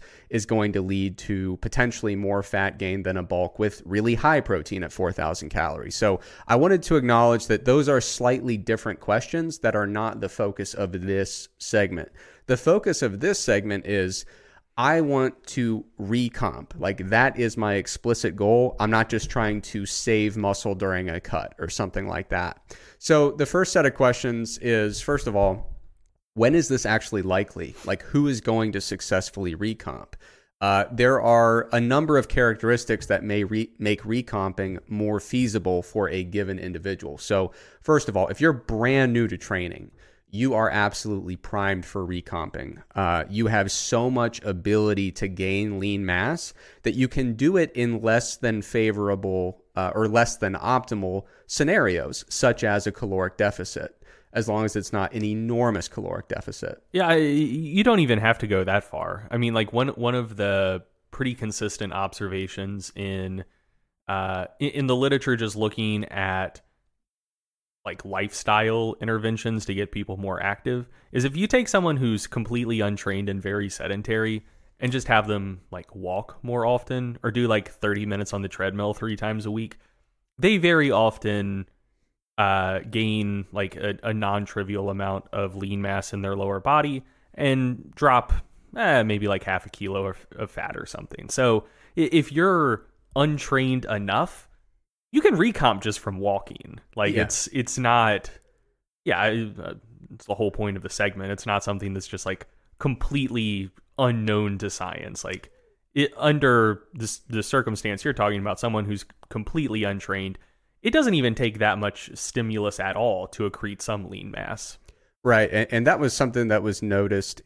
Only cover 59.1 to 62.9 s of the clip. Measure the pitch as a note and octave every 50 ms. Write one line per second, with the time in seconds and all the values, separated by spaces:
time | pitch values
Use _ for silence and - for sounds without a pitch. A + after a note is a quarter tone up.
59.1 | F2 G2 A2 - A#2 A#2 A#2+ A#2 A2+ A2+ A2 G#2 A2+ A#2+ C3 - - A2 A#2+ A#2+
60.1 | B2 B2 A#2 A2 G#2+ G#2 G2+ G2+ G2 G2 G2 F#2 F#2+ F2+ - _ _ _ _ _
61.1 | - - C3+ B2+ A#2 - A#2 G#2+ G2+ - G#2+ G2+ - - G#2+ F#2+ F#2 F#2+ G2 F#2+
62.1 | - - G#2+ F#2+ F#2+ F#2+ F#2+ F#2+ - G2 G2 G2 G2+ G2 - -